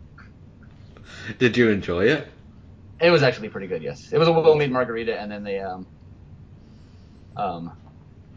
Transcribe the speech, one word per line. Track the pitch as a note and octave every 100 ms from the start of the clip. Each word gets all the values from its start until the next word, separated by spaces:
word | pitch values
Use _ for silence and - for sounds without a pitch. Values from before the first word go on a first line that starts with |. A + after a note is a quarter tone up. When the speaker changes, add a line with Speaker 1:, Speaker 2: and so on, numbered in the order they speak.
| - - - - - - - - - - - - - -
Speaker 1:
Did | B2+ A2+
you | A#2
enjoy | G2 F2+ F2
it? | G#2+ D3+ - - - - - - - -
Speaker 2:
It | E3+
was | E3
actually | C3 - G#2+
pretty | G2+ F#2
good, | E2+
yes. | E2 - -
It | D3+
was | E3
a |
well-made | E3 D#3 D3+ C#3+
margarita, | B2+ A#2+ A2+ A2+ G2
and | G#2
then | G#2
they, | G2+ G2
um, | F#2+ F#2 F#2 - - - - - - - - - - - - - - G#2
um, | G2 E2+ E2 - - - - - -